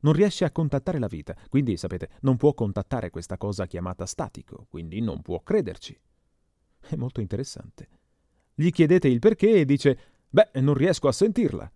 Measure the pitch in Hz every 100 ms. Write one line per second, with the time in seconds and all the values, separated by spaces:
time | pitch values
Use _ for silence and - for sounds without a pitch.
0 | 147 156 202 - 170 - 156 135 135 143
1 | 107 87 - - - - 131 90 90 90
2 | - - 135 123 147 143 107 98 98 127
3 | 92 82 85 92 101 98 92 87 90 92
4 | 92 - - - - - - - 82 92
5 | 113 - 85 87 - 214 110 - - -
6 | _ _ _ _ _ _ _ _ - 143
7 | 123 - 101 104 135 - 98 - - _
8 | _ _ _ _ _ - 160 170 156 180
9 | 151 120 214 220 208 214 139 143 143 127
10 | - _ _ - - 135 135 143 160 170
11 | 143 127 208 214 196 - -